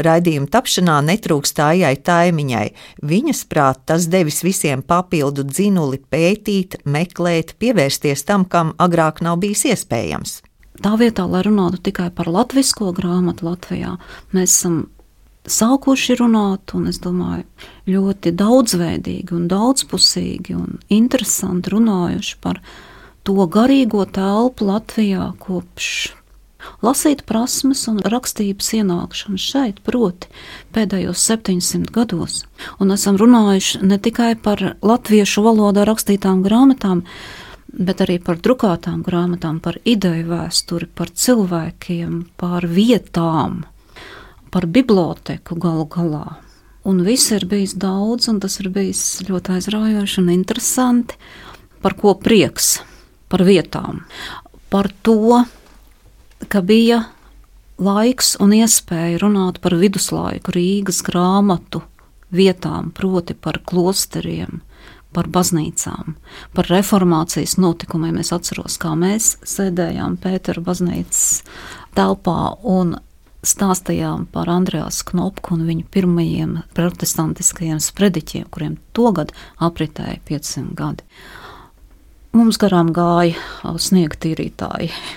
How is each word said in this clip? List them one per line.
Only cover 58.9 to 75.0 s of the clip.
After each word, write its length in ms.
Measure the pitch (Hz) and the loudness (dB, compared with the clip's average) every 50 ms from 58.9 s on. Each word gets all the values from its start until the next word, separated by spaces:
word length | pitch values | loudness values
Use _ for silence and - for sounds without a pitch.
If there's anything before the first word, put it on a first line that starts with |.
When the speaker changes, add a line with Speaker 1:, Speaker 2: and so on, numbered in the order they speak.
| 175 165 170 170 170 170 | -4 -2 -2 -2 -2 0
Speaker 2:
runāt 380 | 196 208 208 196 185 180 175 - | 2 2 2 2 0 -2 -2 -2
par 140 | - 180 185 | -2 0 2
viduslaiku 760 | 170 190 208 196 - - - 165 160 175 190 185 185 - 190 185 | 4 2 2 2 0 -4 -4 -4 -4 -4 -4 -6 -8 -6 -4 -2
Rīgas 460 | 175 175 185 202 202 196 196 175 - - | 0 0 0 0 -2 -2 -2 -4 -4 -4
grāmatu 800 | - - 175 180 180 190 202 202 202 175 170 - - - 160 - - _ _ _ _ _ _ - | -2 0 2 2 4 4 4 4 2 2 0 -4 -8 -12 -12 -12 -14 _ _ _ _ _ _ -14
vietām, 640 | - 175 180 190 190 180 185 - 151 160 175 175 165 | -2 2 4 4 4 4 0 -4 -6 -6 -6 -6 -8
proti 420 | - - 190 190 185 175 170 - - | -6 -4 -2 -2 -2 -2 -2 -4 -8
par 260 | - - 160 - - | -8 -8 -8 -8 -8
klosteriem, 1000 | - - 175 180 175 185 196 - - - - 165 170 165 165 165 175 - 170 165 - - - - - - - - - | -6 -2 0 0 2 2 0 -2 -4 -6 -6 -8 -8 -6 -6 -8 -8 -10 -12 -14 -16 -20 -20 -20 -20 -20 -20 -20 -16
par 200 | - - 175 170 | -8 -4 -4 -2
baznīcām, 880 | 160 160 180 180 - 175 156 156 165 - - - - - - - 160 156 - - - - - - - | 0 0 0 2 2 0 -2 -2 -4 -6 -8 -8 -8 -8 -10 -10 -12 -12 -14 -16 -20 -20 -20 -18 -6
par 200 | - 185 170 - | -2 -2 0 2
reformācijas 880 | 170 196 202 - 214 196 185 175 165 156 165 - - 160 - - - | 2 2 2 4 2 4 4 4 2 2 0 -2 -4 -4 -4 -2 0
notikumiem. 640 | 185 190 170 165 - - - - 160 160 165 165 170 | 2 2 2 0 -2 -6 -6 -6 -4 -2 -2 -2 -4
Es 100 | 170 - 175 | -4 -4 -4
atceros, 440 | 175 - - - - - - - | -6 -6 -6 -8 -8 -8 -8 -8
kā 160 | - - 165 156 | -6 -6 -4 -2
mēs 420 | 165 175 190 208 220 - - - - | 0 0 0 0 0 0 -2 -2 -4
sēdējām 800 | - - - - 196 190 175 180 170 165 170 - 185 180 180 180 | -6 -8 -4 -4 -2 -2 0 -2 -2 -2 -2 -4 -4 -4 -4 -4
Pētera 420 | - 185 190 190 - - - 170 | -4 -4 -4 -4 -4 -4 -6 -4
baznīcas 800 | 175 180 180 180 180 175 - 170 175 - - - - - - - - - - - - - - - - - | -4 -4 -2 -2 -2 -2 -2 -4 -4 -4 -2 -2 0 0 0 -2 -4 -8 -20 -18 -18 -18 -18 -18 -16 -4
telpā 640 | - 196 190 190 196 196 - 185 165 151 151 - - - | -2 0 0 2 0 -2 -2 -2 -2 -2 -2 -4 -6 -4
un 380 | 220 240 185 185 180 170 - - - - _ _ _ _ - | -2 0 2 2 2 0 -2 -6 -12 -20 _ _ _ _ -16
stāstījām 920 | - - - - - 202 190 180 - - - 170 165 160 156 156 - 175 | -8 -4 -4 -2 0 0 0 0 -2 -2 -4 -2 -2 -2 -4 -4 -6 -6
par 240 | 175 - 165 170 175 | -6 -6 -4 -2 0
Andreas 500 | 175 180 185 - - 156 - - - - | 0 0 0 0 -2 -4 -6 -6 -8 -8